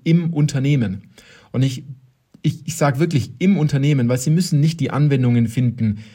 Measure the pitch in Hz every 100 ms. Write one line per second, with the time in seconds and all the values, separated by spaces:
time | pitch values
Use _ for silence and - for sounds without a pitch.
0 | 165 170 165 151 147 139 135 147 104 95
1 | - - - - _ 123 135 - - -
2 | _ _ _ _ 151 - - - 143 127
3 | 170 139 - - 185 175 151 143 143 139
4 | 120 127 - 165 180 143 160 - 135 135
5 | 147 139 123 120 113 - 123 - 110 104
6 | -